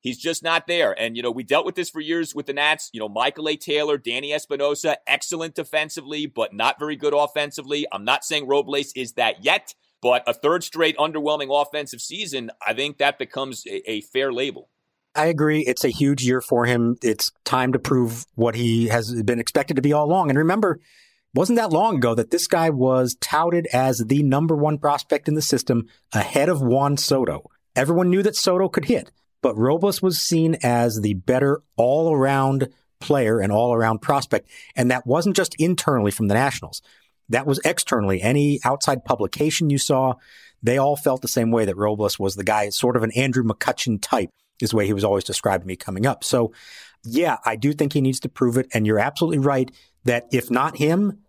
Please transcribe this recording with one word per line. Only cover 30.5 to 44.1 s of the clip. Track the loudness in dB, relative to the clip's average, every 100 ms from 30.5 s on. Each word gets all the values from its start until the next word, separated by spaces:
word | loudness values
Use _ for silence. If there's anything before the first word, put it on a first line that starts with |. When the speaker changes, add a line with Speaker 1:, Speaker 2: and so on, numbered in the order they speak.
| 2
Speaker 2:
as | 0 2 2 0
the | -2 -2
better | 0 2 2 0 _ 0
all-around | 2 4 2 2 2 2 2 0 -2 _ _ _
player | 0 2 4 2
and | 4
all-around | 2 4 4 2 2
prospect. | 0 0 2 -2 -4 -20 -12 -2
And | 2
that | 0 2
wasn't | 0 2 0
just | 0 0
internally | 0 2 2 2 0
from | 0 0
the | 2
Nationals. | 0 -2 -12 -14 _ _ _ _ _
That | -2 0
was | 0 0
externally. | -2 0 0 2 2
Any | 2 2 2 2
outside | 0 0 0 -2
publication | -2 -2 -2 0 -2 0 0
you | 0
saw, | 2 2 2 -2 -10 -20 -20 _
they | 0 2
all | 2 2
felt | 0 -2
the | -2
same | 0 2
way, | 2 2
that | 0
Robles | -2 0 -2 0
was | -2 -2
the |
guy, | 0 0 0
sort | 0 0 0
of |
an | 0
Andrew | 0 0 0
McCutchen | -2 -2 -4 -2 -2 -2
type | 0